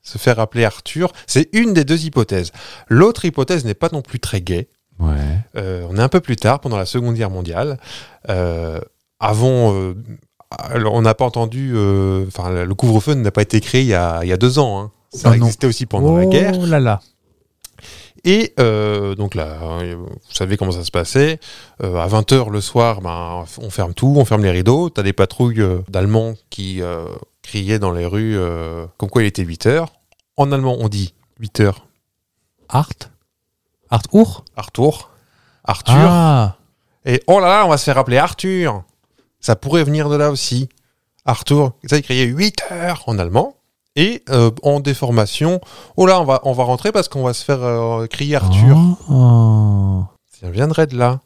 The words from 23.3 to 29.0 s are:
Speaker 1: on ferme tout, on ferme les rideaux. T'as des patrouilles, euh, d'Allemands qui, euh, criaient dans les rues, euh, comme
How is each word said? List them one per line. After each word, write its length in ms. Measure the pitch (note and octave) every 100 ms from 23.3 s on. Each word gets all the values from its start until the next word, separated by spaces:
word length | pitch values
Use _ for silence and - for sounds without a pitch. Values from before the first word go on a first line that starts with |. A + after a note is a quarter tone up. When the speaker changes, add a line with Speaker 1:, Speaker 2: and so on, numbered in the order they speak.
| F2 E2 -
Speaker 1:
on 100 | A2
ferme 240 | - F2
tout, 200 | E2+ B2+ C#3+
on 80 |
ferme 180 | B2 G#2+
les 60 | G2
rideaux. 400 | F2+ F#2+ C#3 F3
T'as 120 | -
des 100 | G2
patrouilles, 480 | F#2+ F#2+ - A#2+ A2
euh, 180 | G2 F2+ F#2+
d'Allemands 460 | F#2+ G2 A2 A2+ A2 _
qui, 320 | - F#2+ F#2
euh, 240 | F2 E2+ E2+ F#2 - _
criaient 380 | - G#2 G2 A2
dans 100 | G2
les 160 | F2 F2
rues, 300 | G2+ A2 G#2
euh, 480 | F2 E2+ E2 E2+ E2
comme 120 | -